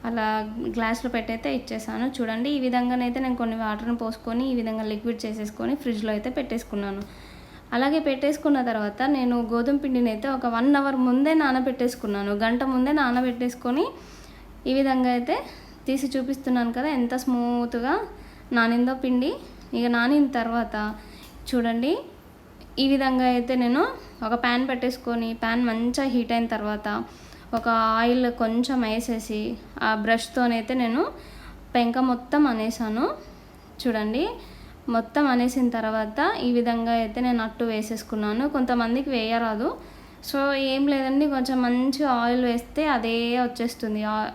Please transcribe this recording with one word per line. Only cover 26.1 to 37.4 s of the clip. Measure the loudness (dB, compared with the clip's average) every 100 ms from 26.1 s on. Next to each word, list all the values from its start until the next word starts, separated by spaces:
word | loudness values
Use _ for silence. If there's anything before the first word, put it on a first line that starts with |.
| 0
హీట్ | 2 0
అయిన | 0 -2
తర్వాత | -2 -4 -4 -4 -6 -12 -20 -20 -4 -2
ఒక | 2 4 4 4
ఆయిల్ | 4 4 2 2
కొంచెం | 0 2 2 2 2
వేసేసి | 0 -2 -4 -4 -4 -4 -6 -12 -2 0
ఆ | 0 2
బ్రష్తోనైతే | 0 0 0 2 2 -2 0 0
నేను | 2 -2 -4 -16 -18 -18 -18 -2
పెంక | 2 2 2 2
మొత్తం | 0 0 4 4
అనేసాను. | 2 -2 -2 -4 0 -2 -4 -14 -20 -20 -20 -20 -4
చూడండి, | -2 0 0 0 -2 -4 -14 -18 -18 -12 -2
మొత్తం | -2 0 2 4
అనేసిన | 4 2 2 2 2
తర్వాత | -2 0 -2 0 0 0 2
ఈ | 2
విధంగా | 2 0 0 0
అయితే | 0 -2 0
నేను | 0